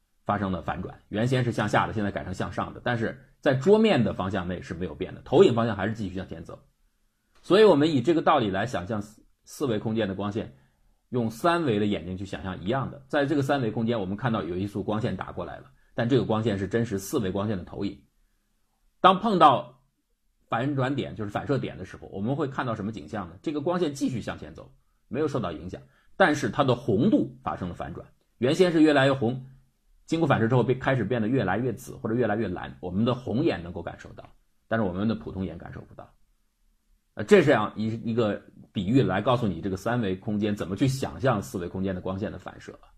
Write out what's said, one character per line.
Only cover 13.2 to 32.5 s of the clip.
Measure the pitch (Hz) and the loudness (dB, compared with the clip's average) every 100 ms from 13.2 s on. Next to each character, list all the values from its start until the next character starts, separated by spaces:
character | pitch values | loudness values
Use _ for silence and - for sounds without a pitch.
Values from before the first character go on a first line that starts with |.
这 | 139 | 0
个 | 151 | 0
三 | 135 143 | 0 0
维 | 113 | 0
空 | 107 113 | -2 -2
间， | 117 | -2
我 | |
们 | 92 | -2
看 | 101 117 | -4 -2
到 | 110 | -2
有 | 87 | -2
一 | 87 101 | -4 -4
束 | 104 | -4
光 | 95 107 | -4 -2
线 | 113 92 | -2 -4
打 | - | -8
过 | - 85 | -10 -10
来 | - | -12
了， | - _ _ | -18 _ _
但 | - 117 | -4 2
这 | 131 | 2
个 | 95 | 2
光 | 110 | 0
线 | 110 98 | 0 -2
是 | 98 | -2
真 | 113 | -2
实 | 117 98 | -2 -4
四 | - 151 | -4 -4
维 | 95 | -2
光 | 92 104 | -4 -4
线 | 101 | -6
的 | |
投 | 82 - | -8 -8
影。 | 101 - _ _ _ _ _ _ _ _ _ _ | -8 -8 _ _ _ _ _ _ _ _ _ _
当 | 180 190 | 6 6
碰 | 220 190 | 2 6
到 | 156 120 - - _ _ _ _ _ _ _ | 8 8 2 -14 _ _ _ _ _ _ _
反 | 120 131 143 | -2 -2 -2
转 | 127 | -2
点， | 139 82 92 | -2 -4 -6
就 | |
是 | 104 | -6
反 | - 90 | -6 -2
射 | 135 | -2
点 | - - | -2 -8
的 | 92 | -14
时 | - | -16
候， | - | -14
我 | - | -6
们 | 107 143 | -4 -2
会 | 147 | -4
看 | 135 131 | -4 -4
到 | |
什 | 110 | -4
么 | 101 | -6
景 | 110 73 | -8 -10
象 | 107 90 | -10 -10
呢？ | 87 | -10
这 | - | -6
个 | 151 | -4
光 | 143 180 | -2 -2
线 | 170 | -2
继 | 139 277 | -4 -4
续 | 120 | -4
向 | 92 87 | -8 -10
前 | - | -12
走， | - - _ _ _ _ | -18 -20 _ _ _ _
没 | 123 | -4
有 | 156 | -2
受 | 143 | -2
到 | 95 | -4
影 | 78 85 | -8 -10
响， | - - _ _ - | -14 -16 _ _ 2
但 | 185 | 2
是 | 147 113 | 2 0
它 | - | 0
的 | 143 120 | 2 2
红 | - 101 170 | 2 2 4
度 | 254 - - | 4 2 -4
发 | - 78 | -8 -6
生 | 90 | -6
了 | |
反 | 87 67 | -8 -10
转， | - - _ _ _ | -12 -16 _ _ _
原 | 117 | 0
先 | 156 180 | 4 4
是 | 165 | 6
越 | 156 | 6
来 | 143 135 | 6 4
越 | |
红， | 135 110 98 - - _ _ _ _ - | 4 0 -2 -8 -20 _ _ _ _ -6
经 | 160 | 0
过 | 165 | 2
反 | 104 | 4
射 | 113 | 4
之 | |
后 | 127 | 4
被， | 110 | 4
开 | 127 - | 2 0
始 | 135 | 0
变 | 98 123 | 0 0
得 | 107 | 0
越 | 127 | 0
来 | 98 98 | 0 0
越 | 127 | -2
紫 | 101 - - | -6 -10 -10
或 | 110 | -4
者 | |
越 | 117 113 | 0 0
来 | 104 | 0
越 | |
蓝， | 107 | -2